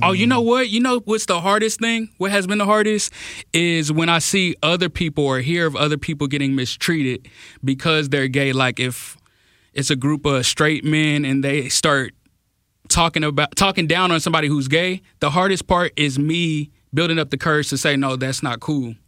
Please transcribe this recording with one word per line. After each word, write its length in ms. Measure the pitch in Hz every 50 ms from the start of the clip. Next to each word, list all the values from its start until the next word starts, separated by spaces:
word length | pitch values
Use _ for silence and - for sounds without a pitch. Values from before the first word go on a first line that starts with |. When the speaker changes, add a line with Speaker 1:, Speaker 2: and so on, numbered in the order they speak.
| 120
Speaker 1:
Oh, 100 | 175 190
you 140 | 180 208
know 140 | 233 262 247
Speaker 2:
Mm-hmm. 80 | 240 226
Speaker 1:
what? 200 | 240 254 254 233
You 100 | 202 233
know 200 | 247 262 247 247 196
what's 220 | 202 214 220 -
the 140 | - 190 175
hardest 400 | 160 196 202 214 214 220 214 -
thing? 300 | 226 226 233 226 226 214 _ -
What 120 | 180 196
has 160 | 202 202 185
been 120 | 180 202 208
the 60 | 202
hardest 460 | 196 214 214 208 214 214 208 - - - - - - - - - _ -
is 380 | 165 170 175 170 165 156 147 156
when 160 | 156 165 170
I 100 | 170 165
see 340 | 147 - - 196 185 175 156 - -
other 260 | 151 170 180 180 170
people 360 | - - 175 160 147 - 147
or 160 | 139 131 127
hear 260 | 123 143 170 175 170
of 80 | 160 139
other 220 | 139 147 151 151 147
people 280 | - - 165 143 147
getting 280 | 139 139 147 139 135 135
mistreated 760 | 135 123 120 - - - - 170 160 143 127 127 - - - - - - - - - -
because 460 | 131 135 135 - 165 160 156 151 139
they're 180 | 135 143 135 135
gay. 240 | 127 143 139 135 131
Like, 260 | 131 131 127 117 -
if 380 | 127 127 123 - - - - - _ _ _ _ _ _ _ _ _ _ -
it's 180 | - 139 -
a 60 | 151
group 280 | 131 123 143 151 143 143
of 220 | 151 139 131 120
straight 380 | - - - 156 151 156 143 -
men 400 | 151 156 156 156 151 147 147 147
and 180 | 131 135 139 135
they 260 | 139 139 151 127 127
start 460 | - - - 160 143 135 131 104 - _ _ _ _ _ _ _ _ _ _ _ _ _ _ -
talking 360 | - 170 170 165 - 165 156
about, 320 | 151 147 139 151 - -
talking 300 | - 202 196 185 - 165 151
down 240 | 165 175 185 180 170
on 80 | 160
somebody 260 | - 196 160 160 151
who's 220 | 143 147 147 135 131
gay, 340 | 143 160 175 185 185 185 - _ _ -
the 120 | - 147
hardest 360 | 143 180 180 196 196 175 -
part 260 | - 185 175 175 160 -
is 200 | - 151 147 131 135
me 520 | 143 151 160 175 175 165 156 151 147 147 _ _ _ _ -
building 260 | 139 170 170 165 165
up 120 | 151 139
the 60 | - 135
courage 300 | - 170 156 151 143 -
to 60 | 139
say, 200 | 135 - 156 143
"No, 180 | 139 139 135 131
that's 260 | 131 131 131 135 - -
not 180 | 135 120 110
cool." 340 | - - 151 143 127 117 110 107 _